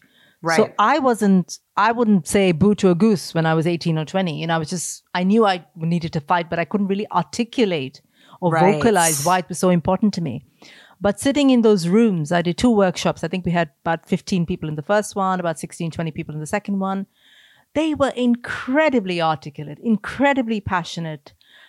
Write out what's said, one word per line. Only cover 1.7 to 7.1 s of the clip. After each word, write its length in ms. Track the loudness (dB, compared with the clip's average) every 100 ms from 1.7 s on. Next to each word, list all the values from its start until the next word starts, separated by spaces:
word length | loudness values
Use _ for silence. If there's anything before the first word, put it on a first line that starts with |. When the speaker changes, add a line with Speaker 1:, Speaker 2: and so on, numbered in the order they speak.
| -2
Speaker 1:
I 160 | 0
wouldn't 360 | 0 2 2 2
say 240 | 2 2
boo 240 | 2 2 2
to 140 | 2
a 60 | 4
goose 380 | 2 2 -2
when 120 | -2 0
I 60 | 0
was 100 | 0
eighteen 320 | -2 -2 -2
or 80 | -2
twenty. 340 | -4 -4 -4
You 60 | -2
know, 80 | -2
I 20 |
was 100 | -2
just, 340 | -8 -8 -12 _ -2
I 80 |
knew 220 | 2 4 4
I 200 | 0 -6 -8
needed 380 | -4 -2 -2
to 60 | -6
fight, 280 | -2 -2 -2
but 100 | -4
I 60 | -2
couldn't 220 | -2 -2
really 200 | -2 -2